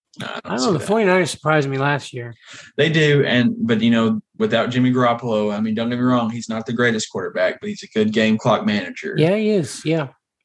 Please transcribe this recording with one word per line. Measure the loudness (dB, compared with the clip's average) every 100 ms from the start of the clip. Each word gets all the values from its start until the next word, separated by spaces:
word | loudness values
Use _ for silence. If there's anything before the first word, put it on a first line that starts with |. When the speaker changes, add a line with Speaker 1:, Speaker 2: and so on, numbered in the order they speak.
| _ -14
Speaker 1:
No, | -12
I |
don't | -10
Speaker 2:
I | -6
don't | -2
Speaker 1:
see | 0
Speaker 2:
know. |
The | 0
Speaker 1:
that. | 0
Speaker 2:
forty-niners | 2 4 2 0
surprised | -2 0 0 0
me | 0
last | 0 -2 -4
year. | -12 -12 -16 -20 -20 -8 0
Speaker 1:
They | 2
do, | 2 4 4
and, | 2 2 2 0
but, | 0 2
you | 2
know, | 4 2 0 -6 -4
without | 0 0 0
Jimmy | 2 2
Garoppolo, | 4 2 0 0 0 0 -2
I |
mean, | -2
don't | -2 -2
get | 0
me |
wrong, | 2 2 0
he's | -4 -6
not | -6 -4
the |
greatest | 0 0 0 -4
quarterback, | -6 -6 -2 -2 -2
but | -8
he's | -10
a | -4
good | 0 0
game | 2 2 2
clock | 2 0 0
manager. | -2 -4 -8 -6 0
Speaker 2:
Yeah, | 2 2
he | 0
is. | 0 -2 -6
Yeah. | -4 -2 -4 -10 _ _